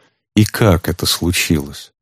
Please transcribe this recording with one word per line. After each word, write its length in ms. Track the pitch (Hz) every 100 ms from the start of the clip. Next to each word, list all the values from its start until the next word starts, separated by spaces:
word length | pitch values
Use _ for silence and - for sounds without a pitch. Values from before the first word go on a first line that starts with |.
| _ _ _ -
и 100 | 107
как 420 | - 113 85 -
это 200 | 90 -
случилось. 840 | - 85 87 - 80 71 71 - _